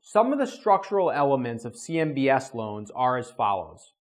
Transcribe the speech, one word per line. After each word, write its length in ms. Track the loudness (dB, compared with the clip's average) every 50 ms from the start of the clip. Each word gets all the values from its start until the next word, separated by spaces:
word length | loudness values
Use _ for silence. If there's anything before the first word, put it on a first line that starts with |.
Some 320 | _ 0 2 2 4 4 2
of 80 | 0
the 60 | -2 -4
structural 640 | -4 -4 2 2 2 2 2 0 0 2 2 2 2
elements 520 | 2 2 2 2 0 0 -4 -6 -8 -10
of 120 | -12 -14
C 240 | -14 -12 -4 -2 0
M 140 | 0 0 0
B 140 | 0 2 4
S 240 | 4 2 2 -2 -8
loans 380 | -8 -6 -6 -8 -10 -12 -12 -4
are 200 | -2 0 0 0
as 140 | -2 -4 -8
follows. 640 | -4 -2 0 0 0 -2 -4 -8 -14 -20 -20 _ _ _